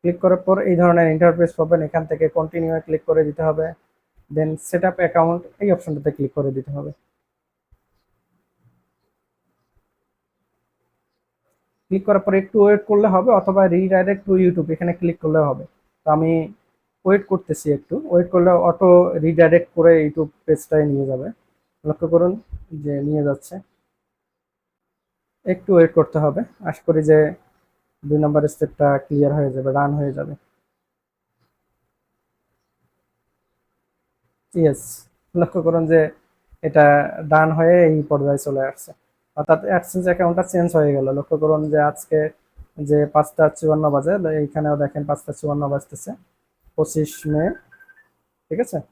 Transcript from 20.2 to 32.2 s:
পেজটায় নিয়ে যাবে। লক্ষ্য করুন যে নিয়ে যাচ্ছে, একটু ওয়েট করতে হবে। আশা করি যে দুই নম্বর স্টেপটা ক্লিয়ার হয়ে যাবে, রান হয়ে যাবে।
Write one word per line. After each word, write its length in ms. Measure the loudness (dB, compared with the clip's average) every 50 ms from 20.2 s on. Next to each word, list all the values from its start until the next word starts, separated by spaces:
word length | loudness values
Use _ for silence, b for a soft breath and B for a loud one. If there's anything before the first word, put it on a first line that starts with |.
| -6 -6 _ _ _
পেজটায় 380 | -2 -2 -2 -2 _ 0 0 0 0
নিয়ে 140 | -2 -2 -4 -4
যাবে। 180 | -6 -8 -8 -12 -14 _ _ _ _ _ _ _ _ _ _ -6
লক্ষ্য 180 | -6 -4 -4 0 2
করুন 200 | 2 2 2 -2 -4 -10 _ -18 -18 -16 _ -16 -10 -8
যে 100 | -6 -6 -4 -4
নিয়ে 160 | -4 -2 -2 -2 -2
যাচ্ছে, 260 | -4 -6 -8 -16 -18 -18 -18 _ _ _ _ _ _ _ _ _ _ _ _ _ _ _ _ _ _ _ _ _ _ _ _ _ _ _ _ _ _ _ _ _ _ _ _ -6 -6
একটু 180 | -6 0 2 4
ওয়েট 160 | 6 6 6 4 0
করতে 200 | 0 0 0 -2 -2
হবে। 160 | 0 -2 -4 -8 -8 _ _ -10 -10
আশা 160 | -10 -6 _ 0
করি 140 | 0 0 4 4
যে 80 | 4 4 4 2 -2 -10 _ _ _ _ _ _ _ _ _ _ _ _ -6 -2
দুই 100 | -2 0 0
নম্বর 180 | 2 2 0 0 0 -2
স্টেপটা 340 | -4 -6 -6 -4 _ 0 0 0 -2 -4
ক্লিয়ার 260 | _ -2 0 0 0 0 -2
হয়ে 120 | -2 -2 -4
যাবে, 160 | -4 -6 -4 -2 -2
রান 120 | -2 -2 -2 -4
হয়ে 140 | -4 -6 -6 -8
যাবে। 160 | -10 -10 -12 -18 _ _ _ _ _ _ _ _ _ _ _ _ _ _ _ _ _ _ _ _ _ _ _ _ _ _ _ _ _ _ _ _ _ _ _ _